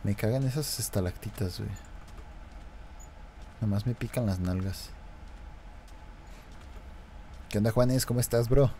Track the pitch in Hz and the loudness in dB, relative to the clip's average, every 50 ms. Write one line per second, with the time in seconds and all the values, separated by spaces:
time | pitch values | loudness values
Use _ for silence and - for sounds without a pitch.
0 | - 104 101 104 - 107 117 135 135 131 123 151 147 - - - 110 - - 104 | 2 2 2 2 2 2 2 4 2 2 2 0 -2 -2 -2 -4 -4 0 2 2
1 | 90 90 - - - 101 - - 104 90 - - 101 104 98 - - - - - | 2 2 -2 -4 -8 -10 -4 -2 -2 -2 -2 -4 -4 -6 -6 -8 -10 -14 -14 -14
2 | - - - - - - - - - - - - - - - - - - - - | -12 -12 -14 -14 -14 -14 -14 -14 -14 -14 -14 -14 -14 -14 -14 -14 -14 -14 -14 -14
3 | - - - - - - - - - - - - 113 104 98 101 104 123 120 - | -14 -14 -14 -16 -16 -16 -14 -14 -14 -14 -6 0 2 2 2 4 2 0 0 0
4 | - 113 - 131 120 104 95 90 90 90 90 92 92 95 95 - - - - - | -2 -2 0 2 2 2 2 2 2 2 2 2 0 0 -2 -4 -8 -12 -12 -12
5 | - - - - - - - - - - - - - - - - - - - - | -14 -14 -14 -14 -14 -14 -12 -12 -12 -12 -14 -14 -14 -14 -16 -14 -16 -14 -14 -14
6 | - - - - - - - - - - - - - - - - - - - - | -14 -14 -14 -14 -14 -14 -14 -14 -14 -14 -14 -14 -14 -12 -14 -14 -14 -12 -14 -14
7 | - - - - - - - - - - - 104 104 113 110 123 123 123 127 131 | -14 -14 -14 -14 -14 -12 -12 -12 -8 0 2 4 4 6 6 8 6 8 6 4
8 | - - 123 123 123 - - 117 117 117 131 139 139 135 - | 4 4 4 2 4 4 4 4 6 8 8 8 8 8 6